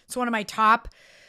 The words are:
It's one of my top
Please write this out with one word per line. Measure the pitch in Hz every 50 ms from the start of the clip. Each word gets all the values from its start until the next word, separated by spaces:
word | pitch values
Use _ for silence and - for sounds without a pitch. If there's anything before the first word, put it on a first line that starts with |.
| _
It's | _ -
one | 247 247 240
of | 233
my | 214 196
top | - - - 220 214 226 233 - - _ _ _ _ _ _ _